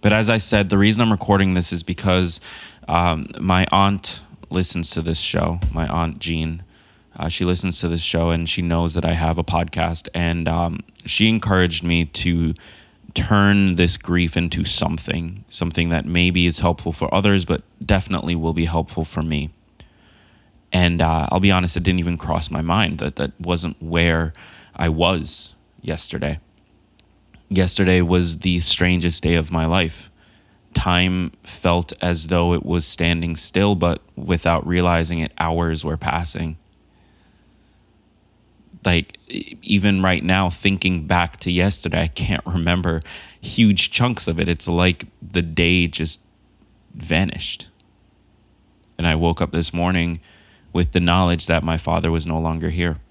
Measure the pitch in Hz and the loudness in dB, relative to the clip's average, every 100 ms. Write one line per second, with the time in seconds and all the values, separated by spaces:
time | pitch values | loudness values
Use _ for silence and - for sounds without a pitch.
0 | 104 107 110 113 - 107 98 98 104 110 | 4 2 4 2 4 2 4 4 4 4
1 | 117 104 - 101 95 92 87 87 82 87 | 2 2 4 4 4 2 0 -2 -6 -4
2 | 101 92 90 80 - - - - - 85 | 2 2 2 -2 -8 -18 -20 -20 -2 0
3 | 87 80 71 - 95 92 92 92 98 98 | 2 0 -6 -6 0 2 4 4 4 0
4 | - - - - - 87 90 85 80 - | -6 -10 -14 -20 -6 -4 -2 -2 -4 -2
5 | 82 80 - 82 82 85 - 80 82 80 | -2 -2 -2 0 0 0 -2 -2 -2 -2
6 | 82 - 82 82 80 82 90 _ _ _ | -2 -4 -4 -4 -4 -6 -12 _ _ _
7 | _ - 80 - 90 90 95 85 85 82 | _ -8 -6 -2 0 0 -2 -2 -2 -2
8 | - 85 85 82 82 - 87 85 85 82 | -2 0 2 0 -2 -2 0 0 0 0
9 | 82 85 82 82 80 85 82 - 82 85 | -2 0 0 0 0 -2 -2 -2 -2 -4
10 | - - 87 85 82 82 85 82 - _ | -6 -4 -2 -2 -2 0 -2 -4 -12 _
11 | - - 110 110 104 95 90 82 87 85 | -6 2 4 4 2 4 4 0 0 0
12 | 80 - 90 85 82 78 - - - _ | 0 -2 0 0 0 -2 -10 -20 -20 _
13 | - - - 104 101 101 98 87 87 87 | -10 -4 2 4 6 6 4 4 2 2
14 | - 87 85 87 87 87 85 - 82 80 | 0 0 2 0 -2 -2 -2 0 -2 -2
15 | - 82 82 98 - - 85 82 85 82 | -4 -4 -4 -10 -14 -6 -4 0 0 0
16 | - 87 87 87 87 82 87 85 - 80 | -2 0 2 2 0 2 0 0 -4 -4
17 | - 95 101 98 85 85 - _ - 98 | -2 2 2 2 2 -4 -4 _ -2 -2
18 | - 95 - 85 80 82 82 82 80 - | 0 -6 -2 -2 -2 0 0 0 -4 -6
19 | 78 - 80 73 76 - _ _ - _ | -6 -4 -2 -2 -4 -10 _ _ -20 _
20 | _ _ _ _ _ _ _ 90 90 85 | _ _ _ _ _ _ _ 2 2 2
21 | 80 80 73 92 98 92 90 85 90 90 | 2 2 0 2 2 2 0 -2 0 0
22 | 85 85 - 82 82 80 82 90 87 82 | 0 -4 -2 -4 -2 -4 0 2 0 -2
23 | - - 69 - 87 87 85 - 82 85 | -6 -4 -6 -6 -4 -2 -2 -8 -4 2
24 | 85 82 82 - - - - - 82 78 | 2 2 0 -6 -18 -20 -20 -4 -2 2
25 | 87 92 73 - - _ _ _ - 80 | 2 0 -4 -10 -12 _ _ _ -10 -8
26 | - - 73 76 _ _ _ _ _ _ | -8 -6 -6 -6 _ _ _ _ _ _
27 | _ _ _ - _ 95 92 - 92 90 | _ _ _ -20 _ 0 2 2 4 4
28 | 87 90 85 82 92 87 85 - 90 90 | 4 2 2 -2 0 0 0 2 2 2
29 | 85 80 78 85 80 85 80 90 82 - | 2 0 2 0 0 -2 2 2 0 -4
30 | - _ _ _ _ _ _ - 92 87 | -18 _ _ _ _ _ _ -4 0 2
31 | 92 92 90 - - - 90 87 85 - | 2 0 -4 -8 -16 -4 0 0 -2 -4
32 | 90 85 80 87 87 85 - 85 80 - | -2 -2 0 0 2 0 0 -2 -2 0
33 | 85 85 85 82 - 90 101 98 85 82 | 0 0 -2 -4 -2 0 2 2 0 -2
34 | _ - 82 85 85 82 - 87 90 85 | _ -14 -2 0 2 0 0 0 2 2
35 | 82 82 80 - 82 82 85 80 76 78 | 0 -2 -6 -4 -4 -2 -2 -2 -4 -4
36 | - 82 82 - 82 82 _ _ _ _ | -4 -4 -4 -4 -6 -8 _ _ _ _
37 | _ _ _ _ _ _ _ _ _ _ | _ _ _ _ _ _ _ _ _ _
38 | _ _ _ _ _ _ _ - - 87 | _ _ _ _ _ _ _ -6 0 0
39 | - - _ - - - - 101 101 95 | -2 -12 _ -12 -12 -18 -2 0 2 2
40 | 95 90 85 92 92 82 101 95 92 90 | 2 0 2 2 0 0 -2 0 0 -2
41 | 76 87 85 - - 87 92 98 87 82 | 0 0 0 -4 -4 2 2 0 -2 -2
42 | 82 - - - - 87 82 90 90 80 | -2 -4 -4 -4 -2 -2 0 0 0 -2
43 | 76 - - - - - 110 95 - - | -6 -16 -20 -18 -10 2 4 4 0 0
44 | 123 117 - 82 85 85 - 85 90 90 | 0 0 -4 -2 -2 -2 0 2 2 2
45 | - _ - 90 87 80 85 90 85 - | -8 _ -6 -4 -2 0 2 2 0 -2
46 | 80 - _ _ _ _ _ _ _ - | -6 -6 _ _ _ _ _ _ _ -16
47 | 80 82 95 - - - - _ _ _ | -2 0 0 -4 -10 -12 -16 _ _ _
48 | _ _ _ _ _ _ _ _ - _ | _ _ _ _ _ _ _ _ -20 _
49 | 85 78 82 80 85 80 82 87 87 92 | 0 2 2 0 -2 -2 -2 -2 0 0
50 | 85 82 - - _ _ _ 87 87 90 | -2 -4 -10 -20 _ _ _ 0 0 2
51 | 87 87 90 87 - 82 80 82 - 82 | 2 4 4 0 0 0 0 -2 0 0
52 | 82 82 80 80 80 80 82 82 87 76 | 0 -2 -2 -2 -2 -2 -4 -2 -2 -4
53 | - | -10